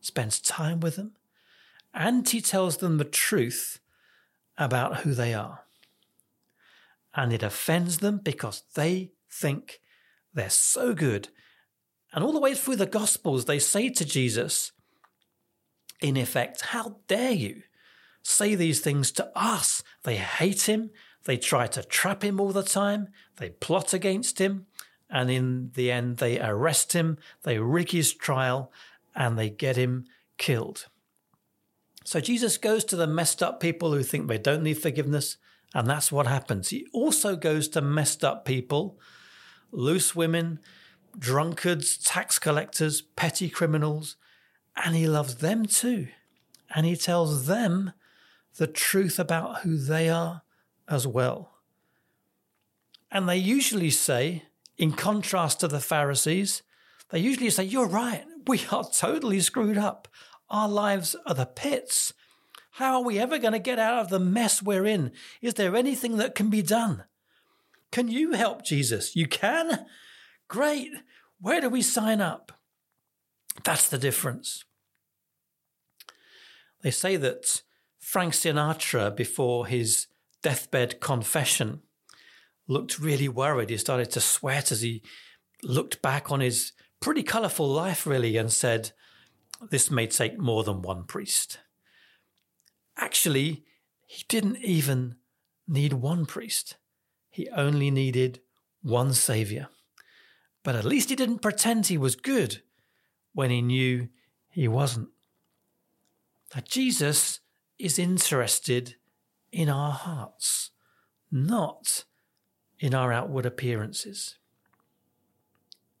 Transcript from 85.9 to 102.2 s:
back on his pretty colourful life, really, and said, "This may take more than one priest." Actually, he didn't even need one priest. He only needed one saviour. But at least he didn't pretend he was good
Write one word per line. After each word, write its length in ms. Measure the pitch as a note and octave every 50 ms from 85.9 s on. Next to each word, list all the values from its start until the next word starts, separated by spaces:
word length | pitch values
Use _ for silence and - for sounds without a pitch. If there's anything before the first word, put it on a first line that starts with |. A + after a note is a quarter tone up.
| - -
back 300 | - C3+ C3+ C#3+ - -
on 80 | C#3+ C3+
his 320 | C3 B2 A#2 - - - - _ _ _ _ -
pretty 240 | - C4+ D#4 C#4+ -
colourful 440 | - - A3+ A3 E3 - - D3+ C#3
life, 380 | C3+ D#3 F3 F#3+ E3 - -
really, 320 | D#3 C#3 B2+ A#2+ A2+ A2 A2+
and 160 | A2+ A2+ -
said, 400 | - - B2 A2+ A2+ A2+ - - _ _ - - - _ _ _ _ _ _ - -
"This 300 | - - D3+ C3 - -
may 180 | C#3 A#2+ A2+ A2
take 300 | - - A#2+ A2+ A#3+ A3
more 260 | D#3+ A#2+ A2 A2 G#2+
than 180 | G#2+ G2 F#2
one 220 | F2+ F#2 F#2+ F2+ F2+
priest." 560 | - - - - - - - - - - - - _ _ _ _ _ _ _ _ _ _ _ _ _ _ _ _ _ _ _ _ _ _ _ _ _ -
Actually, 720 | - - - - - - F3 C#3 C3+ C#3 D#3+ D#3 - - _ _ _ _ _ _ _ _
he 180 | - - - - -
didn't 300 | A3+ A3 G#3 G3 B3+ B3+
even 600 | B3 G3 F3 D#3 C3+ C#3 C3 B2+ B2+ B2 B2 - _ _ _ _ _ _ _ _ _ -
need 260 | D3 C#3 C#3+ D3 C#3
one 320 | B2 A#2+ C#3+ F3 F3 D#3
priest. 520 | - - - A#3 A3+ - - - - - _ _ _ _ _ _ _ _ _ _ _
He 200 | _ - - -
only 420 | B3 D#3+ C#3 C#3+ D3 C#3+ C#3+ C#3+
needed 500 | C3+ C3+ C3+ C3 A#2+ C3 C3 B2+ B2 - _ _ _ _ _ _ _ _
one 320 | - - A#2 A#2+ B2+ C#3 B2+
saviour. 560 | - - - A#2 A2 A2 G2+ A2 C3+ C#3 - _ _ _ _ _ - - _ _ - - - _ _ _ _ _ _
But 140 | - D3 A#2+
at 100 | A2+ G#2
least 240 | - D4 C4+ B3+ B3+
he 60 | C4+
didn't 240 | C4 B3+ A#3 A#3 G#3+
pretend 480 | - G#3 G3+ - - A3+ A#3 A3+ G3+ -
he 100 | F3+ D3+
was 180 | C3+ B2+ -
good 460 | -